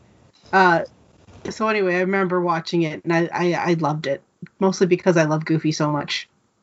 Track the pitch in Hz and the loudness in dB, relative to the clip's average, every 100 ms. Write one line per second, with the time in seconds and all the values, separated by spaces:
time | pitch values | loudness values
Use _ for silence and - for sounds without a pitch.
0 | _ _ _ _ - 190 180 165 - _ | _ _ _ _ 0 4 4 4 -2 _
1 | _ _ - - - - 220 214 185 180 | _ _ -20 -16 -12 -4 -2 0 0 0
2 | 185 196 190 180 175 165 - 170 160 151 | 0 0 0 0 0 -2 -2 -2 -2 -4
3 | 160 165 170 - 175 160 170 170 147 156 | -2 -2 0 -2 -2 0 0 0 0 -2
4 | 139 139 _ _ - - 190 185 185 175 | -4 -6 _ _ -16 -2 0 2 2 2
5 | 190 165 151 156 156 160 156 156 151 147 | 2 2 2 0 0 0 0 0 -2 -2
6 | - - - _ _ _ | -4 -8 -10 _ _ _